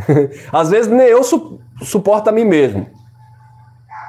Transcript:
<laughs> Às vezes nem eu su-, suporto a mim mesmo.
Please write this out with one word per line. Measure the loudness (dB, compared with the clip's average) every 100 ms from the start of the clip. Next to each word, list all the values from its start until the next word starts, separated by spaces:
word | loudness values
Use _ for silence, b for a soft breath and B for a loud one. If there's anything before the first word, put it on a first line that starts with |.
| 0
<laughs> | 0 0 -6 -6
Às | -2 0
vezes | 0 2
nem | 4 4
eu | 4
su-, | 2 -2 -4 -18 -20 -18
suporto | -8 -4 0 0 0
a |
mim | 0
mesmo. | 2 2 0 -2 -10 -16 -20 _ -20 -20 _ _ _ _ _ -20